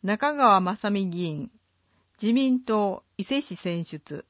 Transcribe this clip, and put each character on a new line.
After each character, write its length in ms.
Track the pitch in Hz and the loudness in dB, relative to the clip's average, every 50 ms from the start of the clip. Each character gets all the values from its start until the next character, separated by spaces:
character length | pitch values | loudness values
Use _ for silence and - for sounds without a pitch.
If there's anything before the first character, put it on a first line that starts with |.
| - | -2
中 300 | 190 208 214 - 294 302 | -2 -2 0 0 -2 0
川 260 | 285 269 233 202 190 | 4 6 6 6 6
雅 300 | 185 180 196 208 - 208 | 4 0 -4 -2 -2 -2
美 180 | 202 202 196 185 | 0 0 -2 -2
議 160 | 170 175 180 | -4 -4 -4
員、 260 | 165 156 147 - 233 _ _ _ _ _ _ _ _ _ _ _ _ _ _ - | -4 -4 -6 -8 -10 _ _ _ _ _ _ _ _ _ _ _ _ _ _ 0
自 100 | 214 233 | 2 2
民 280 | 254 269 262 254 254 | 4 4 2 2 0
党 420 | 254 - 220 214 208 202 190 - _ _ _ - | 0 0 0 0 2 0 -2 -4 _ _ _ -10
伊 60 | 196 | -6
勢 160 | - 269 277 | -2 -2 -2
市 160 | 285 - 185 | -2 -4 -12
選 280 | - - 180 170 170 165 | -8 -6 -4 -4 -4 -6
出。 400 | - - 151 _ - 147 147 - _ | -6 -10 -14 _ -12 -12 -12 -12 _